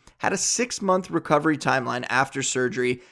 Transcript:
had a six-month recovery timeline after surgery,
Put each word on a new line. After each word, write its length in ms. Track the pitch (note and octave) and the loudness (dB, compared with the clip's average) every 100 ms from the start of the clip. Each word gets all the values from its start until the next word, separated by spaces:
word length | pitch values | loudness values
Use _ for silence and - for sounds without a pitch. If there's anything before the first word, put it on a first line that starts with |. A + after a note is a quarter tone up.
| - _ | -20 _
had 160 | - | -2
a 20 | F#3+ | -2
six-month 720 | - - B3 - G3 F#3 F#3 | 0 0 -2 -2 0 0 0
recovery 460 | E3 - D3+ D#3 C#3+ | -4 2 2 2 0
timeline 480 | C3+ C3 A#2+ B2 B2 | 0 0 0 -4 -2
after 320 | B2+ C#3 C#3 | 0 0 -2
surgery, 580 | C3 B2+ B2 A#2+ B2 B2+ - | -2 0 0 0 -2 -2 -6